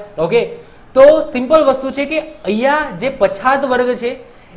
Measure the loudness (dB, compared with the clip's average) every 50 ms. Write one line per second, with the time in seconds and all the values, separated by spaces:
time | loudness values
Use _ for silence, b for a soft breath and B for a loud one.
0 | -8 -10 -6 -4 -2 0 0 0 -2 -2 -6 B B B B B B -2 4 6
1 | 8 8 6 6 2 -2 -4 -6 0 2 2 2 4 2 0 -2 -4 -6 -6 -6
2 | -6 -4 -4 -6 -6 -8 -12 -10 -6 -4 -2 0 0 0 0 0 -2 -6 -8 -6
3 | -6 -6 -2 0 0 0 0 0 0 0 0 0 0 0 0 0 0 -2 -2 -4
4 | -6 -8 -8 -10 B B B B B B B